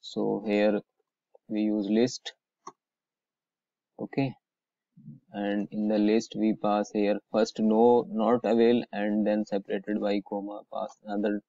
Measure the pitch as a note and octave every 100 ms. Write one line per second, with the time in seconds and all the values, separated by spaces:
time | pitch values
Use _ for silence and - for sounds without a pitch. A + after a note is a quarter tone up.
0 | - - G#2+ G#2 G#2 G#2 G#2+ G#2 - _
1 | _ _ _ _ _ G#2+ G#2+ G#2+ G2 G#2+
2 | B2+ - - - _ _ - _ _ _
3 | _ _ _ _ _ _ _ _ _ -
4 | G#2 - C3+ - _ _ _ _ _ _
5 | - - _ G2+ G2+ G2+ G2 G#2+ G#2+ G#2+
6 | G#2 A2 - G#2+ G#2+ G#2 G#2+ G#2 G#2 G#2+
7 | G2+ G2+ _ A2+ A2 - A2 A2 A#2+ A#2+
8 | A2 G#2+ A2 A#2+ - A2+ A#2 A#2+ - G#2
9 | G#2 G#2+ G#2 G#2+ G#2 G2+ G2+ G#2 G2 G#2
10 | G2+ G2+ G2+ G2+ G2+ G#2 - G#2 G#2 -
11 | G#2 G#2 G#2 G#2